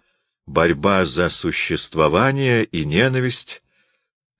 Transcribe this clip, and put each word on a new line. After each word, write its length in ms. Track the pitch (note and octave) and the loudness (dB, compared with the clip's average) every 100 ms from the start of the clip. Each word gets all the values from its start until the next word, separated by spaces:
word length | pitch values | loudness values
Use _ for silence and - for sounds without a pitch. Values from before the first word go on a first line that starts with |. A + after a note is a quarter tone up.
| _ _ _ _ - | _ _ _ _ -4
Борьба 600 | D2 E2+ D2 F#2+ F#2+ F2 | 0 2 2 0 2 0
за 240 | C2 F2 | 0 -2
существование 1300 | - E2+ - - E2 - D#2+ D#2 E2 C3 C#3 C3 A#2+ | -2 -4 -4 -4 -4 -4 0 2 4 2 0 0 0
и 200 | A2 E2 | 0 -4
ненависть — 800 | D2 E2 C3 B2+ B2+ - - - _ _ _ _ _ _ _ | -2 2 2 0 -2 -6 -10 -18 _ _ _ _ _ _ _